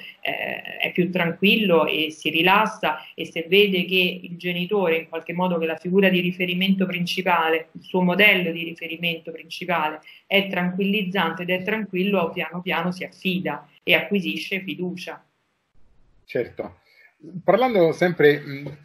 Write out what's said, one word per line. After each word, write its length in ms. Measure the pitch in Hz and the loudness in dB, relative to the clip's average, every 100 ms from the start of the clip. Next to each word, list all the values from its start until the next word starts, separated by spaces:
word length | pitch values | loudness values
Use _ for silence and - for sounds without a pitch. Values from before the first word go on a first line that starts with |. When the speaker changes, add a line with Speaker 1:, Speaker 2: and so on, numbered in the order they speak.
| - - | -12 -10
Speaker 1:
eh, 580 | - - - 60 - 50 | -8 -6 -6 -8 -10 -6
è 120 | - | -4
più 180 | - 180 | 0 -2
tranquillo 760 | 180 170 165 196 226 202 165 151 | 0 -4 0 2 2 4 4 2
e 240 | 156 156 | -2 -4
si 200 | - 156 | -4 -4
rilassa, 680 | 160 180 202 208 - 160 - - | 0 4 4 2 -2 -4 -4 -10
e 100 | - 151 | -12 -10
se 200 | 170 165 | -8 2
vede 360 | 196 208 185 | 4 4 2
che 360 | 175 185 180 180 | 0 2 0 -2
il 140 | 175 170 | -12 -8
genitore, 600 | 180 175 180 208 175 165 | -6 -4 -2 0 2 0
in 120 | 160 | -2
qualche 240 | 165 165 | -10 -8
modo, 260 | 170 180 170 | -2 0 0
che 80 | 160 | -2
la 100 | 160 | -4
figura 320 | 180 190 190 | 2 4 6
di 120 | 180 | 4
riferimento 680 | 175 180 180 180 190 190 185 | 0 -2 -4 0 2 2 0
principale, 840 | 175 175 - 185 170 160 160 - | -2 -4 -2 0 2 2 0 -4
il 100 | - | -16
suo 180 | - 185 | -4 0
modello 480 | 180 175 208 190 175 | 2 6 6 6 0
di 140 | 165 | -4
riferimento 680 | 165 170 165 165 170 165 165 | -8 -10 -12 -8 -6 -6 -10
principale, 680 | 160 156 - 180 165 156 156 - - _ | -16 -16 -12 -4 -2 -2 -4 -14 -20 _
è 220 | 196 196 | 0 2
tranquillizzante 960 | 185 180 185 196 214 180 190 165 170 | -2 -2 0 0 0 -2 -2 -2 -4
ed 80 | 175 | -4
è 120 | 185 | -2
tranquillo, 680 | 185 220 202 180 196 196 165 | -2 -4 -4 -2 0 0 0
piano 300 | 175 160 175 | -4 -8 -8
piano 280 | 175 160 175 | -4 -2 -2
si 140 | 180 | -4
affida 640 | 143 - 185 175 156 147 - _ | -10 -8 -4 -4 -4 -8 -12 _
e 120 | - | 0
acquisisce 680 | 165 - 202 160 160 - 190 | 0 2 -2 -2 -6 -6 -8
fiducia. 640 | 190 147 180 165 165 147 _ _ _ _ _ _ - _ _ _ | -6 -8 -8 -8 -12 -14 _ _ _ _ _ _ -20 _ _ _
Speaker 2:
Certo. 540 | _ 131 117 - 101 - _ _ _ _ - 180 | _ -4 -4 -8 -12 -14 _ _ _ _ -16 -4
Parlando 480 | - 196 247 208 165 | 2 4 4 4 4
sempre, 480 | - 180 165 147 143 | 4 0 6 6 6
mm, 260 | 143 139 143 - | -2 -12 -12 -16